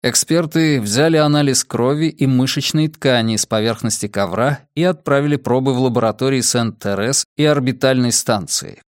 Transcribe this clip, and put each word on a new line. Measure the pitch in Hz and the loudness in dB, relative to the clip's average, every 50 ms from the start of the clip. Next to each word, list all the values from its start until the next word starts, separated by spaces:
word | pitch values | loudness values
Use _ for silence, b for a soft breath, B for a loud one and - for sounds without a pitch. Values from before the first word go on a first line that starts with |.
| - | -2
Эксперты | 123 117 - - - 160 165 175 156 - 160 160 156 147 131 | 0 0 0 0 0 0 0 0 0 0 0 2 2 2 0
взяли | 107 104 101 123 151 165 160 | 0 0 0 2 2 4 4
анализ | 156 151 147 147 147 147 139 127 - - | 4 4 4 2 2 2 2 0 -2 -4
крови | _ - 113 117 127 143 151 160 | _ -2 -2 0 0 0 0 -2
и | 160 156 - 139 131 | -2 -2 0 0 2
мышечной | 131 127 131 127 - 151 139 - - 156 156 | 2 2 0 0 -2 -4 -4 -2 0 0 0
ткани | 151 156 - - 139 127 120 113 113 110 | 0 -4 -2 0 2 2 2 0 0 -2
с | 107 - | -2 -2
поверхности | _ 110 110 107 113 113 - - 113 104 - - | _ -2 -2 0 0 -2 -2 -4 -4 -4 -4 -6
ковра | 104 - 101 98 92 87 95 120 139 147 - _ _ _ | -6 -4 -4 -4 -2 -2 -2 0 0 -2 -4 _ _ _
и | - 170 | -2 0
отправили | 180 180 - _ - 143 139 143 147 147 | 0 -2 -2 _ 0 0 0 2 0 -2
пробы | 139 - - 120 131 131 139 131 | -2 0 0 0 0 0 0 0
в | 123 | 2
лаборатории | 131 127 113 123 113 113 104 - 127 135 135 131 | 0 0 2 2 0 0 0 0 -2 0 0 0
Сент-Терез | 110 - - 120 117 110 - _ - 104 101 98 104 120 135 - - _ _ | 0 0 0 0 -2 -2 -6 _ -6 -4 -4 -2 -2 -2 -2 -2 -4 _ _
и | - 147 | 0 2
орбитальной | 151 151 143 127 131 131 127 - 135 131 127 123 120 | 2 2 2 0 -2 -2 0 0 2 2 2 2 2
станции. | 120 - - - 113 101 85 - - - - - - - _ _ | 0 -2 0 0 -2 -2 -2 -4 -6 -6 -6 -10 -18 -20 _ _